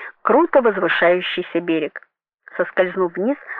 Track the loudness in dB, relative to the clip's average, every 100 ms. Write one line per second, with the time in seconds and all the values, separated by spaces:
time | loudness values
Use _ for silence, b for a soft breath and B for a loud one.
0 | B B 2 4 4 4 2 0 -2 0
1 | 2 2 -2 -8 -4 -4 -2 -4 -4 -8
2 | _ _ _ _ -14 -6 -4 0 0 0
3 | -2 -2 -4 -4 -6